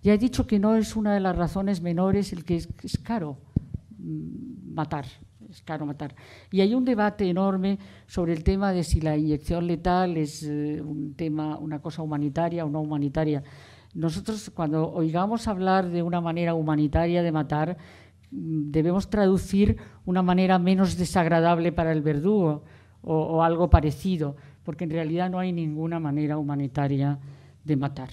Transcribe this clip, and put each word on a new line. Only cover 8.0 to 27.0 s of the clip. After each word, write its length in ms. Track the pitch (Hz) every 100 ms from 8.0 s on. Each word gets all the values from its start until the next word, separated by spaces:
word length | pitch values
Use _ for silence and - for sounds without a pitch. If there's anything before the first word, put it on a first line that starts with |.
| -
sobre 260 | - 165
el 100 | 160
tema 280 | 170 190 196
de 120 | 180
si 180 | 160 160
la 160 | 156 151
inyección 500 | 156 147 - 170 175
letal 480 | 165 180 180 185 160
es, 260 | 147 -
eh, 380 | 151 147 147 151
un 340 | 151 151 151 139
tema, 420 | 160 151 151 151
una 200 | 151 151
cosa 220 | 160 165
humanitaria 640 | 160 147 147 143 170 170 156
o 40 |
no 120 | 156
humanitaria. 600 | 151 151 143 143 156 147 139 - - - -
Nosotros, 580 | 165 165 165 208 220 -
cuando 380 | - 156 156 160
oigamos 560 | 185 160 170 196 226 226
hablar 420 | 185 190 185 180
de 120 | 175
una 200 | 170 175
manera 320 | 170 165 170
humanitaria 680 | 165 156 151 151 165 170 175
de 100 | 170
matar, 460 | 156 151 151 156 180 - - - _ _
mm, 400 | 269 160 156 147
debemos 380 | 151 160 185 -
traducir 680 | 220 196 190 - 196 208 220 - - -
una 160 | 180
manera 380 | 180 180 185 185
menos 380 | 175 190 185 165
desagradable 760 | 170 190 165 165 165 170 170
para 180 | 170 160
el 100 | 156
verdugo 640 | 151 147 180 214 165 151 - - - _
o, 140 | - 160
o 280 | 156 165
algo 260 | 165 165 175
parecido, 680 | 165 151 - 190 180 143 143 - -
porque 220 | - 156 170
en 60 |
realidad 380 | 165 156 170 180
no 100 | 180
hay 120 | 185
ninguna 480 | 170 160 151 165 170
manera 380 | 156 143 151 151
humanitaria 840 | 143 143 139 139 139 139